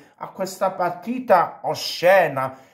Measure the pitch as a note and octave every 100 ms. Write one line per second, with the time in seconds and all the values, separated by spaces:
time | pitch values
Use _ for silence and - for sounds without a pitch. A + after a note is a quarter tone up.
0 | _ _ - - F#3 - F#3+ F3+ F3 -
1 | A3+ B3+ - F3+ D#3 - D3 C#3+ - -
2 | F3 G3 D#3+ C3+ C3 - _